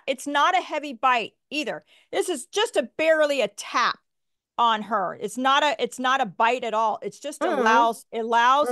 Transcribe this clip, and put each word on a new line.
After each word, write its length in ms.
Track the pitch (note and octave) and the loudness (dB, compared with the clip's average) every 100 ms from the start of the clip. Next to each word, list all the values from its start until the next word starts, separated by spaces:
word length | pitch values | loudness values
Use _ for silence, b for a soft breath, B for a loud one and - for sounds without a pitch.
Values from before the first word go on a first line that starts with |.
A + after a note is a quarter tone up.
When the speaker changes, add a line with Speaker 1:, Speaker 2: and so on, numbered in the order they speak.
| - | -4
Speaker 1:
it's 200 | C4+ C#4+ | -8 -4
not 300 | C#4+ D#4+ F#4 | 0 2 2
a 60 | |
heavy 320 | E4 D#4 D4 | -2 -6 -8
bite 380 | A#3 C4 A#3+ - _ - | -2 0 0 -2 _ -10
either. 340 | D4 A#3 D#3 - b b | -8 -6 -8 -12 b b
This 200 | F#4+ F#4 | -4 -2
is 160 | C#4+ - | -4 -6
just 300 | G4+ A#4 F4 | -4 -2 -2
a 120 | A#3+ - | -2 0
barely 460 | D#4+ D#4 D4 C#4 | 2 4 2 0
a 60 | G#3 | -2
tap 500 | - - C4+ G#3+ - _ _ _ _ _ - | -6 -6 -2 0 -2 _ _ _ _ _ 0
on 260 | A#3 G#3+ | 0 0
her. 360 | G3+ G#3+ E3+ D3+ | -2 -4 -4 -6
It's 160 | G3+ B3 | -8 -2
not 280 | C4 C#4 | 0 2
a, 100 | D4 - | 2 0
it's 160 | B3 - | -4 -2
not 220 | B3+ C4+ | 0 0
a 60 | A3+ | 0
bite 360 | D#3 A#3 B3 | 0 0 0
at 120 | A3+ | -2
all. 260 | G#3+ A3 - | -2 0 -2
It's 160 | G3+ - | -8 -12
just 220 | C#4+ D4 | -12 -4
Speaker 2:
Mm-hmm. 180 | E4+ C#4+ | -2 2
Speaker 1:
allows, 480 | A3+ A#3 A#3 A3 - | 4 4 4 0 -8
allows 560 | A3+ A3+ A#3 A#3+ C#4 B3 | -8 0 2 4 4 2